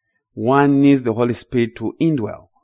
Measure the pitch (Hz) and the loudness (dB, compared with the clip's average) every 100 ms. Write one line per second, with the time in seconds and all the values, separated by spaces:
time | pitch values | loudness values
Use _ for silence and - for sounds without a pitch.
0 | _ _ _ - 110 139 143 139 143 139 | _ _ _ -6 0 2 2 4 4 2
1 | 120 110 123 113 - 127 113 - 110 - | 0 -2 -2 -4 -6 -4 -4 -4 -10 -4
2 | 160 147 104 - - _ | -2 -2 -6 -10 -18 _